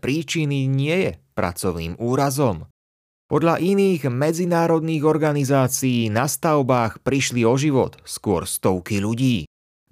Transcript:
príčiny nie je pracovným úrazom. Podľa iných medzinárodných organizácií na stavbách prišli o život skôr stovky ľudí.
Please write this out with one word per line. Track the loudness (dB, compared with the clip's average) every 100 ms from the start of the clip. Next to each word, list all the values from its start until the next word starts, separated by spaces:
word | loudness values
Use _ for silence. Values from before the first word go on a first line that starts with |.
príčiny | -4 -4 -4 -4 -2 -2 0
nie | 0 0 -2
je | -2 -6 _ -4
pracovným | -4 -2 -4 -4 -6 -6
úrazom. | -2 0 0 0 0 -2 -8 _ _ _ _ _ -4
Podľa | 0 2 2
iných | 2 2 2 0 -2
medzinárodných | 0 0 0 0 2 2 2 0 0 2
organizácií | 2 2 0 2 2 2 0 0 0 0
na | 0 -2
stavbách | -2 0 2 2 2 0 -4 -2
prišli | -2 0 2 2
o |
život | 2 2 2 0 -4
skôr | -14 -8 -2 -2 -2
stovky | -2 0 0 -2 -2
ľudí. | -2 0 0 0 -4 _ _ _ _